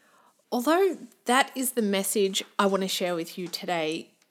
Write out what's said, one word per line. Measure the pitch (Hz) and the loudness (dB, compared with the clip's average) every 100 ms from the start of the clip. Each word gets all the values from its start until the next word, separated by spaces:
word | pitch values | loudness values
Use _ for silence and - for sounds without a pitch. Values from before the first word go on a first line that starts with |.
| _ _ _ _ _ | _ _ _ _ _
Although | 247 247 339 392 269 - _ | -2 2 4 2 0 -10 _
that | - 254 269 262 | 2 2 2 -2
is | 254 | -4
the | - | 0
message | 208 196 196 220 196 196 - - | 0 0 0 2 2 0 -4 0
I | 202 | 2
want | 190 | 2
to | 190 | 0
share | - 180 175 | -2 -2 -2
with | 165 - | -6 -8
you | 170 | -8
today, | - 175 170 156 165 - _ _ | -8 -4 -2 -2 -4 -10 _ _